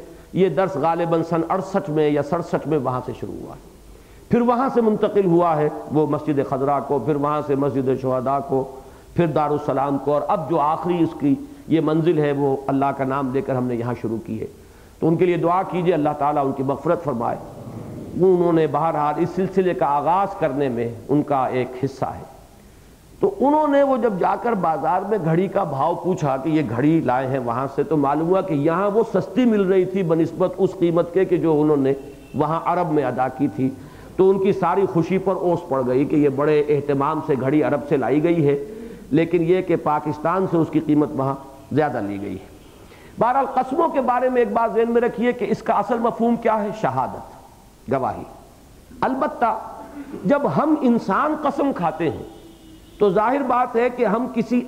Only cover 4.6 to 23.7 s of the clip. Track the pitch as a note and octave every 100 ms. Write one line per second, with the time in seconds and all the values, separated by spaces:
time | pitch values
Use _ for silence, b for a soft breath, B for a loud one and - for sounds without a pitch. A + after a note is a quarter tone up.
4.6 | C4+ A#3+ A3+ G#3+ G#3 G3+ F#3 E3+ F3 D3+
5.6 | D3+ - - C#3 D3 D3 - C3+ C3 C3
6.6 | C#3 C#3 B2 C#3+ A2+ D3 C#3+ D3+ D3 C3+
7.6 | C#3+ B2+ B2+ B2+ B2+ C3 B2+ C#3 C#3 C3+
8.6 | - - B B B - E3+ D3+ D3 D3
9.6 | - C3+ C#3 C#3 C#3+ D3 - G#3 D3 D#3+
10.6 | D3 D#3+ F3+ F3 D#3+ - C#3+ C3+ - B
11.6 | B D#3 D3+ D#3+ D#3+ D#3+ D3 C#3+ C#3+ C3+
12.6 | C#3 C#3 C#3 C3+ C3 C3+ C3+ C3+ C3 C3
13.6 | B2 A#2+ A#2 A#2+ A2+ A2+ - A2 - -
14.6 | B B B B D#3 E3 F3 F3 E3 F3+
15.6 | F#3 E3+ F3 E3 D3 D3 C#3+ D3 C#3 C3
16.6 | C3+ C3+ D#3 E3+ D3 A#2+ A#2 - - -
17.6 | - - - - - - F#3+ F3+ E3+ D#3+
18.6 | D#3 D3 E3 D3+ D3 D3+ E3 - F#3+ G3
19.6 | F3+ F3 D3+ C#3+ C#3+ F#3 G3 - D#3+ C3+
20.6 | C#3 A#2 A#2 A2 - D3 C#3+ C#3 A#2+ B2
21.6 | B2 - C3+ - - - - - - -
22.6 | B B B B B - G3+ - C4 D4+
23.6 | D4+